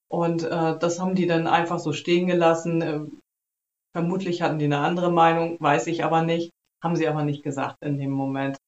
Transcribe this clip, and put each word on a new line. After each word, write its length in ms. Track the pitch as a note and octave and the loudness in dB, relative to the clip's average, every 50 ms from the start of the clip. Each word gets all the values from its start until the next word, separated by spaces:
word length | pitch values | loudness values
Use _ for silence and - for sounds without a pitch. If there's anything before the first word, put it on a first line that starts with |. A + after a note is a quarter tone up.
| _ - | _ -6
Und, 340 | - E3+ E3+ E3 E3+ D#3+ D#3+ | -2 0 0 0 0 0 -2
äh, 340 | - E3+ E3+ E3 D#3+ D#3 - | -2 -2 0 0 0 0 0
das 200 | - F3 E3+ F3+ | 0 -2 -2 -2
haben 160 | F#3 F#3+ F#3 | -2 0 0
die 120 | F#3 F3 F3 | 2 2 2
dann 200 | E3+ E3 D#3+ - | 2 2 2 2
einfach 320 | D3 E3+ F3 E3+ F3 E3 | 2 2 2 0 -2 -4
so 140 | - D#3+ C#3+ | -2 -4 -4
stehen 340 | - - - F3 F3 F3+ F3+ | -4 0 0 2 2 2 2
gelassen. 540 | F3+ F3 E3+ E3 E3 E3 E3 E3+ E3 E3 | 2 4 4 4 4 2 0 -2 -2 -2
Äh, 200 | E3 D3+ D3+ D3+ D3+ D3+ - - _ _ _ _ _ _ _ _ _ _ _ _ _ _ - | -2 -2 -4 -6 -8 -10 -14 -18 _ _ _ _ _ _ _ _ _ _ _ _ _ _ -6
vermutlich 480 | E3+ E3+ F3 F#3 F#3+ G3 F3+ E3+ - | -4 -2 -2 -2 -2 -2 -2 -2 -2
hatten 180 | F3 D3 D#3 D#3 | -2 -2 0 0
die 60 | D3 | 0
eine 140 | D3 D3 C#3+ | 0 0 0
andere 320 | C#3+ E3 F3 F3 F3+ F3 | 0 0 0 0 0 2
Meinung, 460 | E3+ E3 E3 E3 E3 E3 E3 E3+ - - | 4 6 6 6 4 4 0 -2 -2 0
weiß 280 | D#3 D3 C#3+ D#3+ D#3+ E3+ | 2 2 2 2 2 -2
ich 160 | E3+ E3 D#3 | -2 -2 -2
aber 180 | D#3 E3 D#3+ E3 | 0 2 2 2
nicht, 280 | E3 E3+ E3+ E3+ E3+ - _ _ _ _ _ - | 2 0 -2 -2 -6 -10 _ _ _ _ _ -4
haben 120 | E3 E3+ | -2 0
sie 120 | D#3+ D#3+ D3+ | 0 0 0
aber 160 | D3+ D3+ D3 | 0 0 0
nicht 200 | D3 C#3+ C#3+ - | -2 -2 -4 -6
gesagt 340 | D3 C#3 C#3 C3 B2+ - - | -6 -4 -4 -6 -6 -6 -8
in 160 | - D3 C#3+ C#3 | -6 -4 -4 -2
dem 140 | C#3 C3+ | -2 -2
Moment. 460 | C#3 C3+ C3+ C3+ C3+ C3+ C#3 C#3 C3+ - _ | -2 -2 -2 -2 -2 -2 -4 -4 -6 -8 _